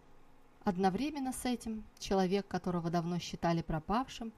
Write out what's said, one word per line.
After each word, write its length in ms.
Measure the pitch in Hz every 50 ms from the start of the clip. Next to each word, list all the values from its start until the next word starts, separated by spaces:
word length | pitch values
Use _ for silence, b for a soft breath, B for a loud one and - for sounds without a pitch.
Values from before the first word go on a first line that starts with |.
| - - - - - - - - - - - - -
Одновременно 680 | 208 185 175 196 190 175 190 262 302 302 285 262 262 254
с 120 | - -
этим 400 | 254 247 233 - 226 220 214 214 - - -
человек, 480 | - - 202 190 190 180 190 202 196 -
которого 420 | - 180 - 185 175 175 165 170
давно 300 | 165 170 165 170 175 175
считали 420 | - - - 170 - 170 170 165 156
пропавшим, 720 | - 165 156 156 - 196 240 269 - - - 233 226 -